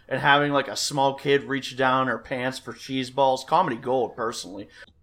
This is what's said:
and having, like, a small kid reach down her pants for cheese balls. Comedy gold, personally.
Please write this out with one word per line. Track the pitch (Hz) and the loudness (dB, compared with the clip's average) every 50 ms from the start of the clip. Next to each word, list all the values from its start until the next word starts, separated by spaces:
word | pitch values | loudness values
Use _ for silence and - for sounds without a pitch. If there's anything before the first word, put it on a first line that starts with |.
| - - | -10 -6
and | 131 131 | -4 0
having, | 135 143 143 147 147 147 143 | 4 4 4 4 4 2 2
like, | 139 131 - | 0 0 -2
a | 104 - | -4 -6
small | - - 151 143 135 139 135 | -4 -2 0 2 2 2 0
kid | 135 - 143 139 139 123 | 0 0 2 2 2 2
reach | 117 135 135 131 - 131 | 0 -6 -6 -6 -6 -2
down | 123 135 131 127 131 131 127 | 0 2 2 2 2 2 0
her | 117 113 | -2 -4
pants | - - 139 127 123 131 127 - | -6 -6 -6 -4 -2 -4 -4 -6
for | - 120 | -10 -14
cheese | 110 - - - 135 131 131 123 | -14 -12 -10 -6 -4 -4 -4 -2
balls. | 127 139 139 135 131 127 - | 0 2 2 4 2 2 0
Comedy | - 160 165 185 160 123 | 2 2 2 2 2 0
gold, | 113 - 120 127 131 117 104 - | -4 -2 0 0 0 0 -2 -4
personally. | - 117 113 123 - - 87 92 98 104 - - - - - _ _ | -4 -4 -4 -4 -6 -10 -12 -12 -14 -14 -16 -18 -20 -20 -20 _ _